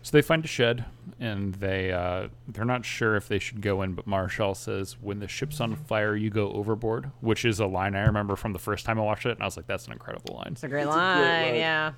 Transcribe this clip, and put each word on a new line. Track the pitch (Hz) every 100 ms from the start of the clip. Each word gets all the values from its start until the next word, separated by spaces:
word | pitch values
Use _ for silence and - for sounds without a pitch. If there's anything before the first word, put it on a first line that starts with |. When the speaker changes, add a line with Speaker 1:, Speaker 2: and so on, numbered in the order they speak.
Speaker 1:
So | -
they | 151
find | 143 165
a | 160
shed, | - 120 120 117 - - -
and | 117 101 98 95
they, | 98 95 92
uh, | 90 90 92 110 - -
they're | 104 117
not | 123
sure | 110 - 113 107
if | -
they | 101
should | - 110
go | 101 98
in, | 95
but | 90 -
Marshall | 98 90 - 101
says, | 95 - 101 95 -
"When | 101 101
the | 101
ship's | - 147 -
on | 117 107
fire, | - 110 107
you | 107 107
go | 107 101
overboard," | 101 104 107 113 113 135 -
which | 113 107 120
is | 101
a | 101
line | 92 95 98
I |
remember | 107 107 104 98
from | 113
the | 92
first | - 101 -
time | 110
I |
watched | 107 107 127
it, |
and | 113
I | 98
was | -
like, | -
"That's | 104 -
an |
incredible | 57 - - - -
line." | -
Speaker 2:
It's | -
a | -
great | 143
Speaker 3:
It's | 147
a |
great | 160
Speaker 2:
line, | 185 180 170 165 160
Speaker 3:
line. | 160
Speaker 2:
yeah. | 160 156 156